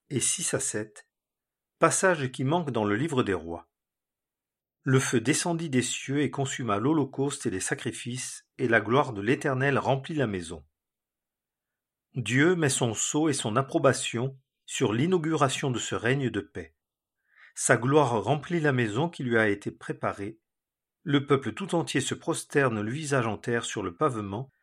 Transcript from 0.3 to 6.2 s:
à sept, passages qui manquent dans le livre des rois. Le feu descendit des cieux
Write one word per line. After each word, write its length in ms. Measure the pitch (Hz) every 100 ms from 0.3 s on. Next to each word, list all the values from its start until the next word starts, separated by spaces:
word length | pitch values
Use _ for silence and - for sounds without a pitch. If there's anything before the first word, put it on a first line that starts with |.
| - 165
à 60 | 123
sept, 500 | - 110 110 - - _ _ _ _ _ _ -
passages 520 | 165 - 190 170 131
qui 140 | -
manquent 260 | 131 170 151
dans 140 | 113
le 120 | 107 104
livre 260 | 160 127
des 120 | 104
rois. 340 | 87 80 85 - _ _ _ _ _ _ _ _ _ _ _ -
Le 140 | 131
feu 180 | 131 123
descendit 520 | 113 135 180 170 165
des 120 | 127
cieux 380 | 120 - - 139